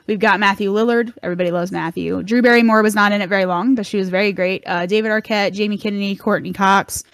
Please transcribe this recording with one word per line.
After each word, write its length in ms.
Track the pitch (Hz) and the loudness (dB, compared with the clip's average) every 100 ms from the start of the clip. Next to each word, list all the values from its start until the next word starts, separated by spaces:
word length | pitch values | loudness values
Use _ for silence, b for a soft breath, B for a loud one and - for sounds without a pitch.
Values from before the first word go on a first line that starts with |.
| - | -6
We've 100 | 208 | 0
got 220 | 214 190 | 2 4
Matthew 320 | 202 196 202 | 2 2 0
Lillard. 420 | 208 226 233 233 - | 0 2 2 0 -6
Everybody 300 | 170 180 180 | -6 -2 -2
loves 180 | 175 180 | -2 -2
Matthew. 540 | 175 165 175 165 180 | -4 -6 -4 -4 -4
Drew 180 | 185 233 | 0 2
Barrymore 400 | 247 240 233 220 | 4 6 4 4
was 140 | 214 208 | 2 2
not 160 | 202 | 2
in 80 | 202 | 0
it 80 | 185 | 0
very 160 | 196 | 0
long, 320 | 185 175 220 262 | 0 0 0 0
but 100 | 196 | -2
she 100 | 208 | -4
was 120 | 190 | -2
very 240 | 185 208 | 0 0
great. 320 | 185 185 190 - | 0 -2 -4 -4
Uh, 200 | 175 180 | -4 -2
David 240 | 214 220 | -2 0
Arquette, 400 | 214 - 214 202 | -2 -2 -2 -2
Jamie 260 | 190 208 202 | -2 -4 -4
Kennedy, 380 | 214 202 202 196 | -4 -4 -4 -4
Courtney 360 | - 208 - | -2 -2 -4
Cox. 520 | - 196 196 - - - | -2 2 2 0 -8 -14